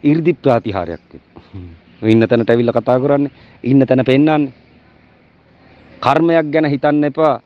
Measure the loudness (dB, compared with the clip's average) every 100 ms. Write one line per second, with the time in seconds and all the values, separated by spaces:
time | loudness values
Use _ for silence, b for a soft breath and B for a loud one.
0 | 0 0 -2 -2 0 0 -2 -8 -8 -12
1 | _ -20 _ -20 _ -20 -20 -20 _ _
2 | 2 2 2 0 2 0 2 -2 0 -2
3 | 0 0 -2 b b b 0 2 2 2
4 | 2 2 2 0 -4 -8 _ _ _ _
5 | _ _ _ _ _ _ _ -20 -20 -6
6 | -2 0 2 0 0 -2 -2 -2 0 0
7 | -2 0 0 -2